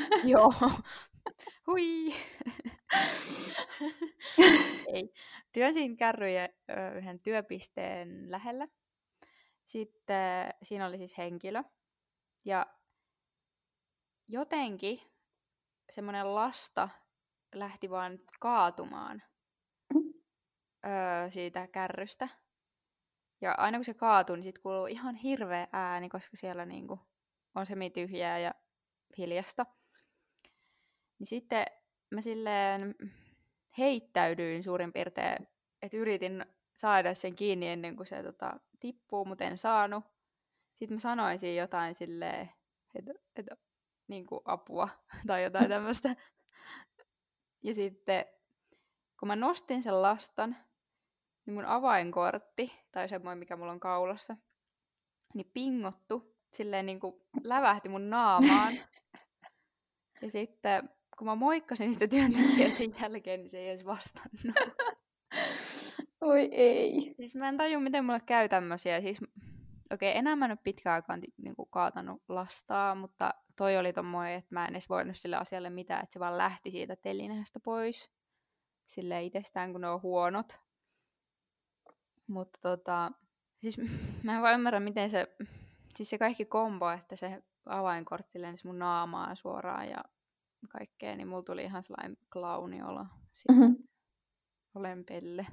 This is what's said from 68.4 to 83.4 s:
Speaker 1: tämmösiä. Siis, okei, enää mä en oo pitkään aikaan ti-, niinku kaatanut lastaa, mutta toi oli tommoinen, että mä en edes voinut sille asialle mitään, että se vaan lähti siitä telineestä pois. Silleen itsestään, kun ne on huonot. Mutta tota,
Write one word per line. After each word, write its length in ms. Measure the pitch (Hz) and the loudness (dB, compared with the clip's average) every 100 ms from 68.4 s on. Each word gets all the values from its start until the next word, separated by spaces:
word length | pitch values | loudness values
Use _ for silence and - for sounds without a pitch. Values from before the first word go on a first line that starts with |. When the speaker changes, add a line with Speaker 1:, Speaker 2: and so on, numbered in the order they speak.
| 214 | 6
Speaker 1:
tämmösiä. 520 | 185 175 175 180 170 | 4 2 -2 0 0
Siis, 200 | 190 208 - - - - - - - | -2 -6 -10 -14 -18 -18 -20 -18 -10
okei, 280 | 202 196 220 | -2 2 4
enää 180 | 277 302 | 2 2
mä 80 | |
en 60 | 254 | 2
oo 60 | 214 | 0
pitkään 300 | 190 196 180 | -4 -4 0
aikaan 260 | 165 - 175 | 0 0 -8
ti-, 140 | - - | -10 -14
niinku 300 | 202 - - | -14 -12 -6
kaatanut 560 | 180 175 - 180 190 - | 0 0 0 -8 -12 -8
lastaa, 640 | 185 185 - - 202 196 | -8 -8 -10 -4 -2 0
mutta 400 | 190 190 - 190 - _ - | -2 -6 -4 -2 -2 _ -2
toi 200 | 196 190 | 2 2
oli 160 | 180 | 2
tommoinen, 460 | 180 175 175 175 180 | -2 -4 -4 -4 -6
että 160 | - | -6
mä 120 | 175 170 | -6 -4
en 80 | |
edes 140 | 180 - | -6 -4
voinut 280 | 185 185 180 | -2 -2 -6
sille 200 | 175 170 | -4 -4
asialle 340 | 185 185 180 | -4 -6 -8
mitään, 320 | 180 180 - | -8 -6 -6
että 100 | 190 | -6
se 80 | 185 | -6
vaan 180 | 175 175 | -4 0
lähti 320 | 190 180 185 | 0 -2 -8
siitä 260 | 180 180 185 | -8 -8 -8
telineestä 640 | 196 196 208 214 208 226 | -6 -6 -6 -8 -10 -10
pois. 500 | 233 226 226 233 - _ _ _ _ _ _ _ _ | -6 -4 -4 -6 -12 _ _ _ _ _ _ _ _
Silleen 380 | - 180 175 | -10 -6 -4
itsestään, 480 | 175 190 202 190 180 | -4 -6 -8 -6 -6
kun 80 | 180 | -4
ne 80 | 175 | -4
on 140 | 175 | -4
huonot. 580 | 185 180 175 196 226 - _ _ _ _ _ _ _ _ _ _ _ _ _ _ _ _ - | 0 2 2 2 -4 -10 _ _ _ _ _ _ _ _ _ _ _ _ _ _ _ _ -10
Mutta 320 | 190 185 - | -8 -10 -8
tota, 500 | 180 180 180 175 170 - _ _ | -4 -4 -2 -2 -2 -6 _ _